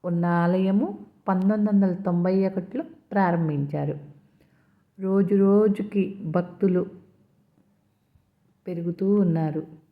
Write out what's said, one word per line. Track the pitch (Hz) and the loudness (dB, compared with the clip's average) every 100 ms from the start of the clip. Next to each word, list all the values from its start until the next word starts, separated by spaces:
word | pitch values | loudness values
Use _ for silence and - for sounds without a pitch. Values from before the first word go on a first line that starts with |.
ఉన్న | 180 170 175 | -2 -2 0
ఆలయము | 175 175 185 190 196 330 403 - _ - | 2 2 2 2 2 0 -6 -16 _ -4
పంతొమ్మిది | 185 190 214 208 | 0 2 2 2
వందల | 202 196 | 2 2
తొంభై | 180 185 175 180 190 190 | 0 -2 0 2 2 0
ఒకటిలో | 190 175 247 320 - _ | -2 -8 -10 -10 -16 _
ప్రారంభించారు. | 202 185 175 160 147 143 147 143 - - - _ _ _ _ _ _ _ - | -2 0 0 0 -2 -4 -4 -4 -6 -12 -20 _ _ _ _ _ _ _ -10
రోజు | 190 196 190 202 | -2 0 2 4
రోజుకి | 196 202 214 202 196 202 190 - 160 165 | 4 4 4 0 -2 -2 -4 -6 -4 -4
భక్తులు | 175 - 196 180 180 - _ _ _ _ _ _ _ _ _ _ _ _ _ _ _ _ - | -4 -2 0 0 -2 -10 _ _ _ _ _ _ _ _ _ _ _ _ _ _ _ _ -12
పెరుగుతూ | 170 170 175 190 208 | -6 -6 -2 2 2
ఉన్నారు. | 185 160 156 156 - - _ | 4 2 0 -4 -8 -18 _